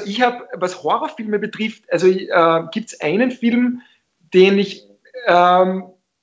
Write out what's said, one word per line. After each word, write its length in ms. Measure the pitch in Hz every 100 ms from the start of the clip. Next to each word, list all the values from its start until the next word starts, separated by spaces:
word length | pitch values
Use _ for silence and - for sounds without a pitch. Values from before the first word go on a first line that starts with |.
| 196
ich 160 | 208
hab, 260 | 247 247 - 185
was 280 | 180 -
Horrorfilme 540 | 147 208 311 - 214 208
betrifft, 440 | 208 - 220 - _
also, 160 | 170 185
äh, 560 | 185 - 175 165 165 165
gibt's 300 | 220 - -
einen 300 | 151 185 254
Film, 500 | - 233 240 247 247 - _ _ _ _
den 240 | 185 190 196
ich, 300 | 196 - - _ _ - 208
ähm, 560 | 175 175 180 190 190 - _ _ _